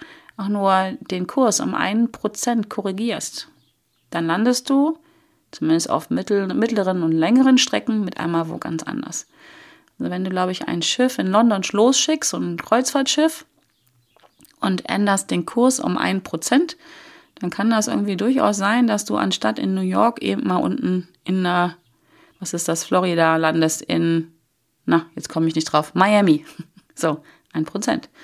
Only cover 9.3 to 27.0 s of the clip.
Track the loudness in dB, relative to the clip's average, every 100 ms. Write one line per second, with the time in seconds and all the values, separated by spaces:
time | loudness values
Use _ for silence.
9.3 | _ -20 -20 -20 -20 _ -10 -6 -4 -4
10.3 | -2 -2 -4 -4 -2 -2 0 0 0 0
11.3 | 4 4 2 0 4 4 4 0 -2 -2
12.3 | -4 -4 -6 0 0 2 -2 0 2 0
13.3 | -2 -12 _ _ _ _ _ _ _ _
14.3 | _ _ _ -2 -2 -2 0 2 0 0
15.3 | -4 -2 2 2 2 -2 -2 0 -2 -4
16.3 | -8 0 2 2 -4 -20 -20 -20 -20 _
17.3 | -8 -6 -2 0 2 0 -2 -2 -2 0
18.3 | 2 2 2 0 2 2 0 -2 -2 -2
19.3 | -2 -2 -2 -2 -2 0 2 2 0 -2
20.3 | -2 0 0 0 -2 0 -2 -4 _ -4
21.3 | -2 0 0 0 -4 _ _ _ _ _
22.3 | _ -8 -6 -2 -4 0 0 2 4 4
23.3 | 4 2 2 2 0 -2 0 2 2 -2
24.3 | _ _ _ _ _ 0 0 0 -10 -6
25.3 | 0 0 0 0 0 0 2 4 4 4
26.3 | 4 0 -16 -18 _ _ -4